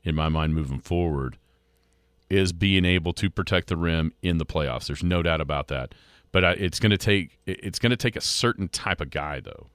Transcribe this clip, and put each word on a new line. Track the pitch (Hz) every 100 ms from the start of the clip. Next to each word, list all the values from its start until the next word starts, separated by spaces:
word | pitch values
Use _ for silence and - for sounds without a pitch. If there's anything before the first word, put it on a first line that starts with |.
in | 87
my | 78 80
mind, | 78 78
moving | 78 71 67
forward, | - 87 85 71 65 - _ _ _ _ _ _ _ _ _
is | 95 92
being | 85 98 95
able | 90 90 82
to | - 98
protect | - 92 90 -
the | 85
rim | 85 82 80 -
in | 90 85
the | 76
playoffs. | 82 71 62 -
There's | 71
no | 87 90
doubt | 85 80
about | 73 71 71
that. | 67 64 - _ _ _
But | 92
I, | 90
it's | 90 92 -
gonna | 107 101
take, | - 101 85 _ -
it, | -
it's | 98 -
gonna | 120 120
take | 120 -
a |
certain | - - 120 - 92
type | - 104 90
of | 69
guy, | - 73 69
though. | 52 50 -